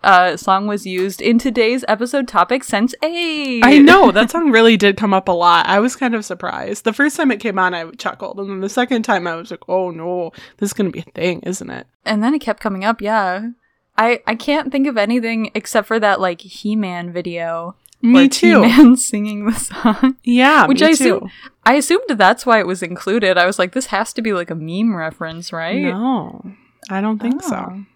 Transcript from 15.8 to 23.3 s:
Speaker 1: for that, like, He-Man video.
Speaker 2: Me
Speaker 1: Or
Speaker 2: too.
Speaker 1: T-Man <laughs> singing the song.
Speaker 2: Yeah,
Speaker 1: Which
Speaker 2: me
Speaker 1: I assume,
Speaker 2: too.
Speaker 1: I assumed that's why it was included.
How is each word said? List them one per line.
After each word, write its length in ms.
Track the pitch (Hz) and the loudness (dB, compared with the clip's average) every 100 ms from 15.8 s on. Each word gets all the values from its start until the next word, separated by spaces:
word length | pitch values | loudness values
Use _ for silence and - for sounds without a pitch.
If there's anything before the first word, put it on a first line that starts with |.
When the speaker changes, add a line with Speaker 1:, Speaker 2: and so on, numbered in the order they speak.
| 202 | -2
Speaker 1:
for 120 | 226 | -2
that, 220 | 208 190 | 0 0
like, 180 | 185 170 | -2 -6
He-Man 720 | 190 - 208 214 196 175 175 | -14 -10 -6 -4 -4 -8 -8
video. 640 | 175 175 170 170 165 170 - _ _ | -8 -8 -8 -8 -8 -10 -16 _ _
Speaker 2:
Me 240 | 233 254 277 | 4 6 6
Speaker 1:
Or 40 | |
Speaker 2:
too. 320 | - 339 311 | 4 4 6
Speaker 1:
T-Man 320 | 220 247 262 247 | 6 8 8 8
<laughs> 140 | - | 0
singing 340 | 208 208 208 208 | -4 -6 -6 -4
the 80 | |
song. 640 | 220 - - 226 208 262 262 | -4 -8 -2 -2 2 -2 -2
Speaker 2:
Yeah, 440 | - 240 262 302 214 | 0 2 4 4 4
Speaker 1:
Which 120 | 262 | 4
Speaker 2:
me 60 | 311 | 4
Speaker 1:
I 20 | |
assume, 280 | 320 262 - | 4 2 0
Speaker 2:
too. 60 | 190 - - _ - | -6 -18 -20 _ 2
Speaker 1:
I 80 | 277 | 2
assumed 300 | 285 359 508 | 2 -2 0
that's 360 | 233 190 233 - | 2 2 2 2
why 140 | 220 | 0
it 80 | 180 | 0
was 140 | 185 | -4
included. 560 | 175 175 - 226 202 | -6 -8 -2 0 2